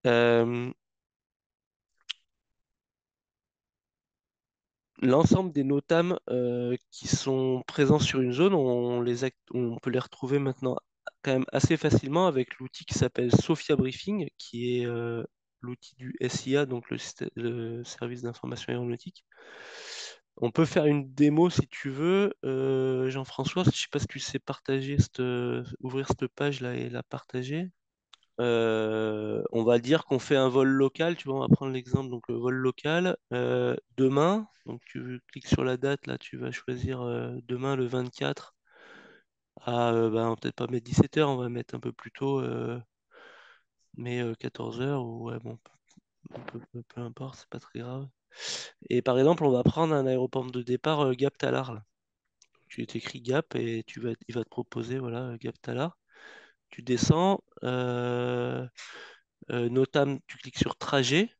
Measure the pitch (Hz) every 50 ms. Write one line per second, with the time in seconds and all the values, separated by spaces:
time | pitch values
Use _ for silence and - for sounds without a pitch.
0 | - 123 120 117 120 120 117 117 117 120 120 120 123 127 - _ _ _ _ _
1 | _ _ _ _ _ _ _ _ _ _ _ _ _ _ _ _ _ _ _ _
2 | _ - - _ _ _ _ _ _ _ _ _ _ _ _ _ _ _ _ _
3 | _ _ _ _ _ _ _ _ _ _ _ _ _ _ _ _ _ _ _ _
4 | _ _ _ _ _ _ _ _ _ _ _ _ _ _ _ _ _ _ _ -
5 | - 127 127 151 165 - - 185 190 180 151 143 135 135 143 143 - - 165 165
6 | 170 180 185 - _ - 123 123 123 120 120 123 123 123 123 - _ _ - -
7 | 123 - - - - 135 135 131 131 131 127 127 - - - - 143 131 151 151
8 | - - - 135 127 123 123 135 175 196 196 160 135 127 120 123 120 123 120 120
9 | 120 123 120 120 131 131 _ _ _ _ - 123 123 117 117 - - 131 123 127
10 | 123 - - - - 127 139 143 139 135 131 - 135 127 127 - _ _ _ _
11 | _ - _ _ - 143 131 131 131 - - 139 - - 165 151 - 151 117 113
12 | - 135 143 170 190 180 147 131 123 - - - 131 123 - - - - - -
13 | 139 123 _ - 123 123 117 - - - 160 - - - 151 135 131 131 127 -
14 | - 190 208 208 156 - _ - - - - 120 120 123 123 123 120 120 120 117
15 | 117 117 117 117 113 - _ _ _ _ _ _ - 123 123 _ - - _ _
16 | 127 127 - - 127 123 - - - 131 135 143 147 131 127 120 - - 120 117
17 | - - - - - - _ 117 117 117 120 120 117 113 117 120 120 - - -
18 | 120 120 123 123 123 117 117 - - 123 123 117 - - 123 123 123 120 120 -
19 | - 185 _ - _ _ _ - - - - - - - - - - - - -
20 | - - - _ _ _ _ - 120 120 - - 165 143 - 185 151 151 147 147
21 | 135 135 131 135 147 147 147 156 175 180 - - - _ - - - 139 131 135
22 | 156 175 190 196 202 202 - _ - 135 131 131 135 135 131 131 131 131 131 127
23 | 131 131 131 135 131 - - - 131 - - 180 180 139 - - - - - 143
24 | - - - 131 - - - 135 _ - 139 - _ - 135 135 131 135 143 143
25 | 131 - _ - 127 123 123 123 123 123 123 123 123 123 - - - 127 127 135
26 | 135 - - - 135 123 _ - 143 143 139 131 127 123 123 123 123 120 120 123
27 | - _ - - - - - 127 127 131 147 160 185 180 _ _ _ _ _ _
28 | _ _ - _ _ _ _ - 120 120 117 113 113 113 110 110 110 110 110 110
29 | 110 110 107 107 107 107 107 110 104 - - 117 113 117 120 117 117 127 156 160
30 | - - 139 123 - - 147 135 131 131 123 135 135 135 135 135 139 135 _ -
31 | 160 170 170 - - 135 135 135 131 123 - - 139 135 131 127 123 123 123 135
32 | 135 127 123 117 - - 117 117 120 127 127 131 127 131 - - - 147 160 175
33 | 180 185 180 - _ _ 123 123 123 123 123 123 123 123 123 - _ _ _ -
34 | 131 131 139 143 156 175 202 220 214 _ _ _ _ - 117 127 _ - - 127
35 | 123 127 123 123 _ _ - 135 - - - - 127 131 127 127 131 139 143 -
36 | - 131 127 - - - - 127 123 127 123 - - - 127 123 123 131 131 127
37 | 123 120 120 120 120 120 120 127 120 117 123 123 131 139 139 131 127 120 127 127
38 | 123 123 _ - 143 139 139 - - - _ _ _ _ _ - - - - -
39 | - - - _ _ _ _ _ _ _ _ - - 123 120 120 120 117 117 113
40 | 113 113 107 113 113 117 113 - - 123 - - 123 117 127 120 117 120 - -
41 | - - - 156 151 143 135 123 123 120 120 120 120 - - 123 117 123 117 -
42 | - 117 _ - 135 139 139 135 127 123 120 120 120 120 120 123 117 _ _ _
43 | _ _ _ - - - - - - - - _ _ _ _ _ _ _ - -
44 | 120 123 120 123 120 117 117 _ - 123 _ - 120 117 113 117 127 139 143 135
45 | 123 113 117 117 117 117 117 113 113 117 117 - _ - _ _ _ _ _ -
46 | _ _ _ _ _ - - - 120 - - 117 120 _ - 120 117 _ - 123
47 | 120 117 117 - 131 135 - - - _ - - - - _ 120 120 123 127 135
48 | 139 131 _ _ _ _ - - - - - - - - _ _ - - - 123
49 | - 131 123 131 135 156 175 160 156 139 127 123 123 - - 156 165 160 156 143
50 | 135 135 131 127 127 120 - 135 123 127 123 127 120 120 127 127 - 156 160 147
51 | 147 131 127 123 135 139 _ _ - 131 123 131 131 127 117 107 104 _ _ _
52 | _ _ _ _ _ _ _ _ _ _ _ _ _ _ - - 113 - - 117
53 | - - - 131 117 120 127 151 160 _ - 123 120 117 117 113 113 - - 117
54 | 117 120 113 _ - - 113 120 110 _ - - 117 _ - 117 113 117 127 135
55 | 127 120 117 120 127 127 117 113 123 117 - _ - 127 120 123 143 180 - _
56 | _ _ _ - - - - - - _ _ _ _ _ - - 120 127 123 117
57 | - - 156 160 180 190 196 - _ _ _ - - 123 127 127 127 123 123 123
58 | 123 123 123 123 123 123 123 123 123 123 127 127 127 123 _ - - - - -
59 | - - - _ _ _ _ _ - - - 123 120 120 123 131 135 - - 147
60 | 143 139 139 - _ - - - - 127 - - - - - _ - - - 139
61 | 127 120 139 170 214 240 _